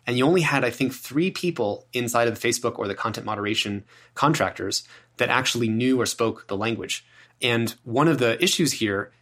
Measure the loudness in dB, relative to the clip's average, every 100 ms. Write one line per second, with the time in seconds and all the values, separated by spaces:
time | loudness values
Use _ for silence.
0 | -4 2 4 4 2 0 0 0 -4 -4
1 | -6 -2 -2 -2 -4 -2 -2 -4 -6 -6
2 | -2 2 0 0 -2 0 -2 -4 -6 -4
3 | -6 -4 -6 -4 -2 -2 -2 -6 -10 -20
4 | -18 2 2 4 0 -2 -4 -4 -8 -16
5 | _ -2 2 2 2 0 0 2 2 2
6 | 0 0 -2 -2 -6 -4 -2 -4 -6 -8
7 | -10 -20 -20 _ 0 2 0 -4 -2 2
8 | 4 4 2 2 0 2 0 0 0 -2
9 | -4 _